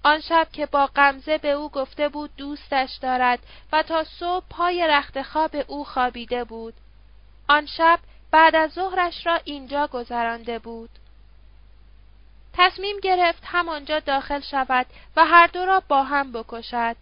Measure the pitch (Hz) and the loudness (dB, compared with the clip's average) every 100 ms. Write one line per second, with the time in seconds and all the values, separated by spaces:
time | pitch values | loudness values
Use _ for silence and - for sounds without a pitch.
0 | 294 311 - 330 320 - 294 285 277 - | 2 0 2 0 0 -4 -2 0 0 4
1 | 285 269 285 311 302 285 302 285 262 - | 2 2 -4 -2 -2 -4 -4 -6 -8 -4
2 | 294 294 294 - 277 294 - 269 262 - | -4 -4 -12 -12 -12 -12 -4 -2 -2 -6
3 | 254 254 247 240 - - - 311 320 330 | -4 0 0 0 -6 -20 -2 -2 0 -2
4 | 311 - 349 359 - - 349 349 330 285 | -4 -8 -4 -4 -6 -4 -2 0 2 2
5 | 277 269 262 302 311 294 - 285 285 - | 0 -10 -6 -2 -2 -4 -6 -8 -6 -2
6 | 247 240 233 240 233 226 226 - - - | -2 -4 -6 -6 -6 -12 -14 -16 -20 -20
7 | - - - - - 294 294 - 330 339 | -20 -20 -20 -12 2 2 2 2 4 4
8 | - - - 311 320 320 311 339 381 370 | 0 -20 2 6 6 6 0 -2 -4 0
9 | 349 - 339 339 - 285 254 277 294 247 | -2 -2 -2 -2 -4 -14 -6 -4 -4 -6
10 | 240 240 233 233 226 226 233 226 226 - | -6 -4 -4 -6 -8 -10 -10 -16 -16 -20
11 | - - - - - - - - - - | -20 -20 -20 -20 -20 -20 -20 -20 -20 -20
12 | - - - - - - 359 370 392 403 | -20 -20 -20 -20 -12 2 2 2 -8 -4
13 | 381 359 349 339 - 349 339 302 277 311 | 0 2 2 -2 -4 -4 -4 -8 -4 -4
14 | 285 269 269 285 - 277 262 254 254 - | -2 -4 -2 -6 -4 -4 0 -2 -2 -10
15 | - - 320 339 339 359 370 381 - 277 | -6 2 6 8 6 2 0 0 2 0
16 | 269 285 277 226 226 233 226 240 233 233 | 2 -2 -4 -8 -10 -12 -8 -4 -4 -6